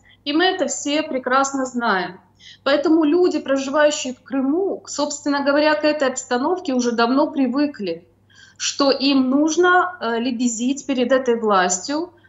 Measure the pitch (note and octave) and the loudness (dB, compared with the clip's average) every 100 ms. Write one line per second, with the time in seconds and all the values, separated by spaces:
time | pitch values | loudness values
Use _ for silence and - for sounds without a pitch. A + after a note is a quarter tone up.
0 | _ _ C#4+ D4+ F#4 F#4 C4 - C#4+ D4+ | _ _ -4 0 2 0 -4 -4 -4 -2
1 | D4+ C4 B3 C4 C4+ C#4 B3+ B3 A#3 F#3+ | -2 -6 -2 0 0 -2 -4 -4 -2 -2
2 | F3+ F3+ _ _ - - C4+ C#4+ D#4 D#4+ | -4 -10 _ _ -20 -6 0 0 4 2
3 | D4 F4 F4+ D4 B3+ C4+ C4+ D4 D4+ D4+ | 4 4 2 0 -2 -2 0 2 2 2
4 | C4 B3+ - C#4 C4+ D#4+ G4 G3 - - | -6 -10 -6 -4 0 0 -2 -6 -8 -4
5 | D4 - D4 C#4+ C#4 C#4+ D4+ D4+ D4+ D4+ | -4 -4 -4 -2 2 2 2 2 0 0
6 | C4 B3 - B3 D4 F4+ - B3+ A#3+ A3+ | -2 -4 -4 -2 0 -2 -2 -2 0 0
7 | A#3+ C4+ D4+ C#4 B3+ C4+ D4 - F#3+ E3 | 2 2 0 0 -2 0 -2 -2 -8 -8
8 | - _ _ - - - - - C#4 - | -12 _ _ -20 -20 -8 -8 0 0 2
9 | C#4 C4+ B3+ C#4 D#4+ D#4 F4+ F4+ - - | 2 2 2 2 2 2 4 4 2 -2
10 | A3+ A#3 B3 A3+ B3 G#3+ B3 C#4 - B3+ | -4 -2 -4 -2 -2 -2 -2 -4 -2 -2
11 | A#3+ C4 B3+ A3+ G#3+ G3 F3+ - - D4+ | 2 2 2 0 2 2 2 0 -2 -6
12 | F4 - | -6 -12